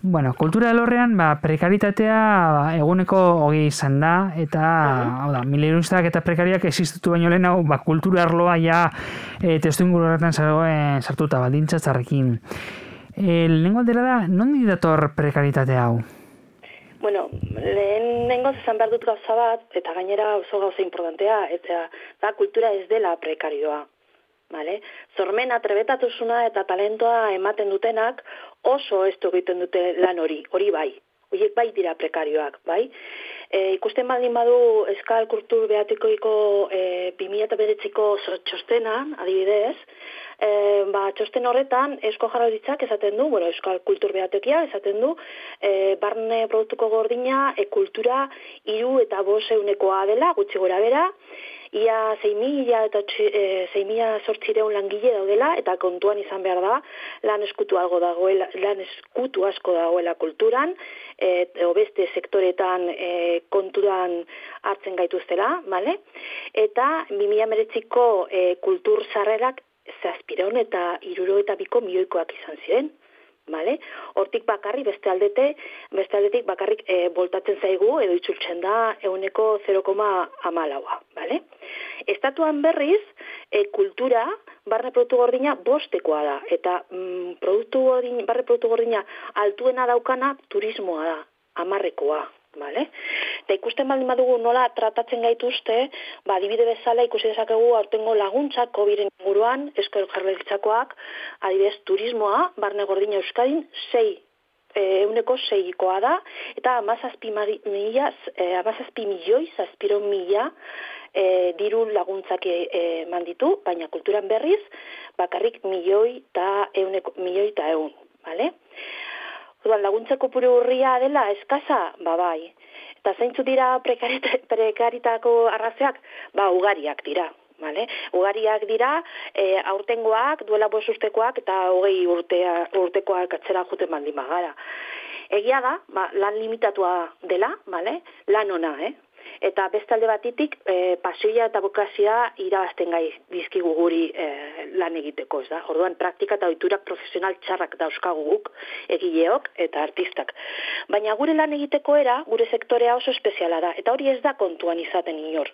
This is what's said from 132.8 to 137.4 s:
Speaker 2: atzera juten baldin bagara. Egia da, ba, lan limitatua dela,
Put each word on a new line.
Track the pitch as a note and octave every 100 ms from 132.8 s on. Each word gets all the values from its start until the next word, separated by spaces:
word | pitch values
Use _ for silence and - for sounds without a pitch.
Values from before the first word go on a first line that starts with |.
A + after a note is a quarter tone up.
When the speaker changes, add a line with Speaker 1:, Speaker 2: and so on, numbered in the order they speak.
| F3+ F#3 - F#3 F3+
Speaker 2:
atzera | F3 - F#3 F#3
juten | G3 E3+
baldin | D#3+ D3 D3
bagara. | C3 E3+ E3+ - - - - - - - -
Egia | G3+ G#3+ C4+
da, | B3 - _
ba, | F#3+ F#3
lan | - G3+ G#3+
limitatua | A3 A3+ A3 G3+ F#3 F3+ E3 -
dela, | F3+ F3+